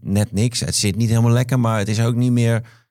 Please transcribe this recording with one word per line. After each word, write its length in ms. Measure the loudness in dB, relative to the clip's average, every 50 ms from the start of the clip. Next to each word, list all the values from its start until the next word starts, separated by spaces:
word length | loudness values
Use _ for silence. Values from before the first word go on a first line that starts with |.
net 320 | -6 -2 0 0 0 0 0
niks. 280 | -2 -2 -2 -2 -4
Het 140 | -6 -4 -4
zit 220 | -2 -2 -2 -2
niet 120 | 0 0 0
helemaal 220 | 2 2 4 4
lekker, 300 | 2 2 2 0 0 0
maar 180 | 0 0 0 0
het 100 | -2 -2
is 120 | -2 0
ook 140 | 0 0 0
niet 180 | 0 0 2 2
meer 300 | 2 2 2 0 -2 -4 -8 -14 -20 _ _